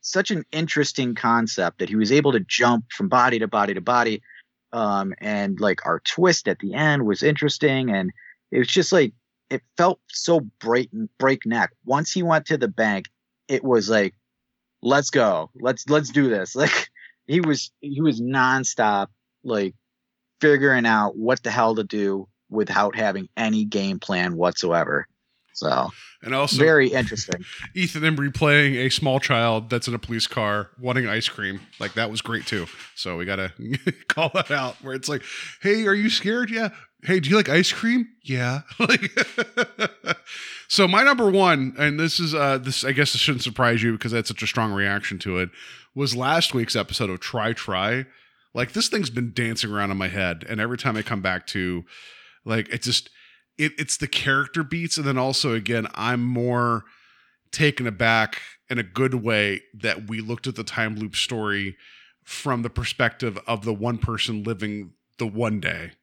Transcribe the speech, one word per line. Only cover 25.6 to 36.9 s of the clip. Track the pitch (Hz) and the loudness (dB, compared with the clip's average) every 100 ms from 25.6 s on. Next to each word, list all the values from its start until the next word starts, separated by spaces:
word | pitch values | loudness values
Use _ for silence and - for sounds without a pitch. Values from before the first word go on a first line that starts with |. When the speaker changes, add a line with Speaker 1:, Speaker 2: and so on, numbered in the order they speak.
| 78 64 64 - - _ | -2 0 -2 -6 -20 _
Speaker 2:
and | 113 | -6
also | 135 143 127 | -2 0 4
Speaker 1:
very | 160 156 131 | 6 6 4
interesting. | 131 120 110 - 90 90 - | 2 -2 -4 -6 -8 -8 -16
Speaker 2:
<laughs> | - 185 | -12 -4
Ethan | 180 156 | -2 0
Embry | 160 156 143 | 0 2 -2
playing | - 151 147 143 131 | 2 4 6 4 2
a | 131 | 0
small | - 143 131 | 0 2 0
child | - 127 117 110 113 | 2 2 2 0 -2
that's | 120 - | -4 -4
in | |
a | 117 | -8
police | - 117 - | -6 -4 -2
car | - 104 104 101 - | -2 -2 -2 -6 -8
wanting | 127 127 120 | -2 -2 0
ice | 110 - | -2 -2
cream. | - 101 95 - - | -4 -8 -8 -14 -10
Like, | 101 | -8
that | 107 113 | -4 -4
was | 110 | -4
great | - 113 - | -6 -6 -4
too. | 107 82 - - - | -6 -6 -12 -18 -10
So | 92 85 | -8 -6
we | |
gotta | 87 98 92 - 104 135 | -4 -4 -6 -8 -6 -4
<laughs> | - - - | -4 -6 -4
call | - 160 | 0 0
that | 190 - | 0 -2
out | 143 131 - | -2 -4 -8
where | 135 | -10
it's | 131 143 | -8 -4
like, | 143 - - - - | -6 -6 -14 -14 -6
"Hey, | 196 214 214 | 0 2 2
are | |
you | 202 214 | 2 2
scared?" | - 190 233 233 | 0 0 -2 -2
"Yeah." | 226 220 - - | -4 -4 -6 -20